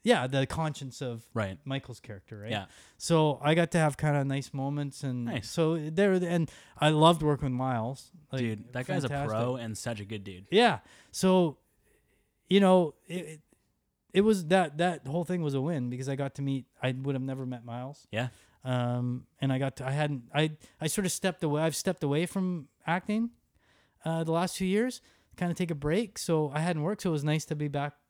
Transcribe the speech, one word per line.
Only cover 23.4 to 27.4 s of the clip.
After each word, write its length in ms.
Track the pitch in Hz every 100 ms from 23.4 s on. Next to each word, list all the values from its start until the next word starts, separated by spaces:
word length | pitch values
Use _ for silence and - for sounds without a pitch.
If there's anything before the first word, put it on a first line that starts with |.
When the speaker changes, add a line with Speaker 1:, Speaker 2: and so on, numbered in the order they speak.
| _ _ _ _ _ _ 165
Speaker 1:
uh, 180 | 165
the 80 | 165
last 240 | 165 185 -
few 100 | 190
years, 340 | 202 254 - _ _ _ -
kinda 180 | 175
take 180 | - 175
a 40 | 156
break. 420 | 147 180 233 -
So 320 | - 160 151
I 60 | 147
hadn't 220 | 165 160
worked. 180 | 151 208
So 80 | 185
it 40 |
was 100 | 156 147
nice 180 | 156